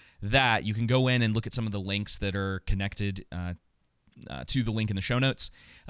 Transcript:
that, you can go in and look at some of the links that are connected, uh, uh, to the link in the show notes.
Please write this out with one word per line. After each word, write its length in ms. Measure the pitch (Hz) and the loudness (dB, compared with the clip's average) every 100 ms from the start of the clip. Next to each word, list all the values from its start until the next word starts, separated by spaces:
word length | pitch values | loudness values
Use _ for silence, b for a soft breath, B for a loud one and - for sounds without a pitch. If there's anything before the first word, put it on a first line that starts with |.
| b b | b b
that, 420 | 104 135 127 110 | 2 4 6 4
you 100 | 107 | 2
can 140 | 107 117 | -2 2
go 220 | 131 127 | 4 4
in 120 | 123 | 4
and 140 | 113 110 | 2 2
look 100 | 123 | -2
at 80 | |
some 120 | 127 110 | -4 -2
of 80 | |
the 60 | 101 | -4
links 380 | 95 101 104 - | -2 -4 -2 -2
that 160 | 101 98 | -2 -2
are 220 | 98 95 - | -2 -4 0
connected, 600 | 98 98 - 101 95 - | 0 0 -2 -4 -4 -8
uh, 220 | 90 87 87 _ _ _ _ _ - - | -6 -6 -8 _ _ _ _ _ -20 -14
uh, 160 | 67 62 | -10 -2
to 160 | 131 | 0
the 80 | 113 | 0
link 180 | 110 107 | -2 -2
in 60 | 95 | -2
the 60 | |
show 180 | - 123 | 0 2
notes. 320 | 135 - - B B B | 2 0 -4 B B B